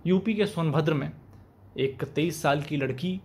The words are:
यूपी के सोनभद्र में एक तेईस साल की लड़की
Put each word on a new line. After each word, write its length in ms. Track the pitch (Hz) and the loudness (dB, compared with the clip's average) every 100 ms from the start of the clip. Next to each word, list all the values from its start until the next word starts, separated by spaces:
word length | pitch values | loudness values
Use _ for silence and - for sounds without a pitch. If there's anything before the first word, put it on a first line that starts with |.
| 170 | 2
यूपी 280 | 185 226 | 2 2
के 120 | 214 202 | 0 0
सोनभद्र 480 | 170 160 156 156 | 0 0 2 2
में 160 | 151 147 - - - - - - - | 2 -2 -8 -18 -20 -20 -20 -12 -2
एक 260 | 135 131 | -2 -2
तेईस 380 | 135 147 160 151 | -4 0 -2 0
साल 200 | 147 147 | 2 2
की 140 | 143 147 | 0 -2
लड़की 400 | 135 127 180 185 | -2 -2 -4 -4